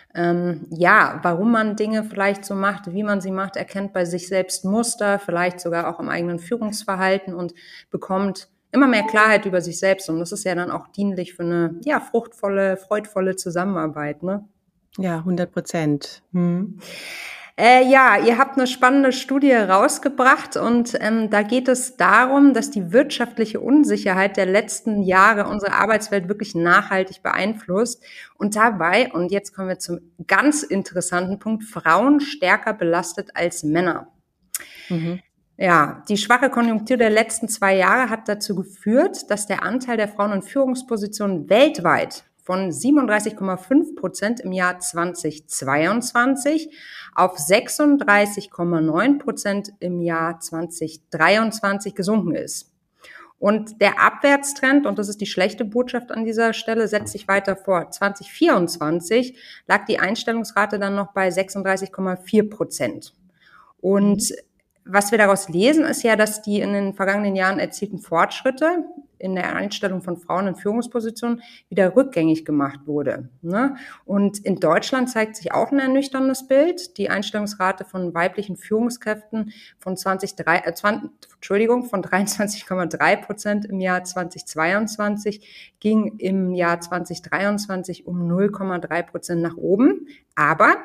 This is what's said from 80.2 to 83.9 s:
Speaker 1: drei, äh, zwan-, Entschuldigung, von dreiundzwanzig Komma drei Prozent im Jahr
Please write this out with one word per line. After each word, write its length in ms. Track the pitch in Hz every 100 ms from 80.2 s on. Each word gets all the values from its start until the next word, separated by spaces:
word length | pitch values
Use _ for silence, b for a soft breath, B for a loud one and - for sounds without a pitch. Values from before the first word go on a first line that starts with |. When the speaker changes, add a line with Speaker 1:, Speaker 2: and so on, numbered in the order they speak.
| 196 -
Speaker 1:
drei, 220 | 160 170
äh, 160 | -
zwan-, 380 | 175 208 214 - - - _
Entschuldigung, 480 | - 202 226 247
von 180 | 247 196
dreiundzwanzig 640 | 170 185 202 - 208 - -
Komma 180 | 185
drei 320 | 170 160 156 208
Prozent 480 | - 202 208 208
im 160 | 208 196
Jahr 240 | 185